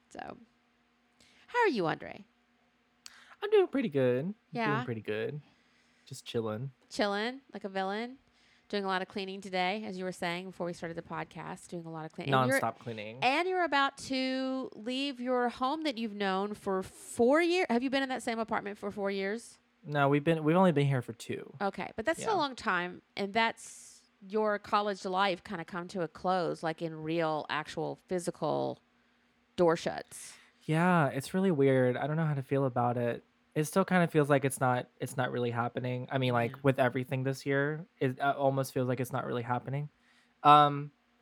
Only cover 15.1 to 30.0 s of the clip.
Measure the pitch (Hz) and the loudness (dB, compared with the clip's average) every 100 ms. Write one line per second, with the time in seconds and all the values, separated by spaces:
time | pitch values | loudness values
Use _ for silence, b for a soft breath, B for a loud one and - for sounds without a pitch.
15.1 | 247 247 247 240 - 262 320 311 226 226 | -4 -2 0 0 -2 -2 -2 -2 -2 -6
16.1 | 202 202 190 202 208 202 190 185 - - | -2 0 0 -2 -4 -4 -4 -4 -12 -8
17.1 | - 240 302 339 359 370 240 262 269 269 | 2 6 6 4 2 2 0 0 0 -2
18.1 | 254 240 226 220 208 196 190 202 202 196 | -4 -4 -4 -2 -4 -4 -8 -8 -4 -4
19.1 | 196 196 226 - - _ _ 151 147 139 | -2 -4 -6 -10 -20 _ _ -4 2 4
20.1 | 147 147 160 151 175 190 143 139 135 - | 6 4 2 4 6 6 6 2 0 -2
21.1 | 117 - - - 139 196 - - - 226 | -10 -8 -8 -10 -6 -6 -4 -8 -4 -2
22.1 | 330 - 392 285 247 226 180 175 180 - | -2 0 0 0 -2 -2 0 -2 -8 -14
23.1 | - 196 196 226 - - - - - _ | -8 -2 0 0 -2 -12 -20 -20 -20 _
24.1 | _ 190 214 214 208 - 214 208 190 196 | _ -4 0 0 -2 0 0 2 -2 -2
25.1 | 185 202 180 - 185 165 180 180 196 160 | 2 2 0 -6 -10 -8 -10 -8 -4 -6
26.1 | - 180 185 156 156 165 160 165 160 156 | -4 0 0 0 -2 -4 -4 -8 -6 -4
27.1 | 165 160 156 - 143 156 - 151 143 _ | 0 0 -2 -4 -6 -6 -6 -6 -8 _
28.1 | 185 170 - 156 139 135 127 _ _ _ | -4 -4 -4 -2 -2 -2 -6 _ _ _
29.1 | _ _ _ _ - 170 170 175 73 | _ _ _ _ 2 4 4 -2 -6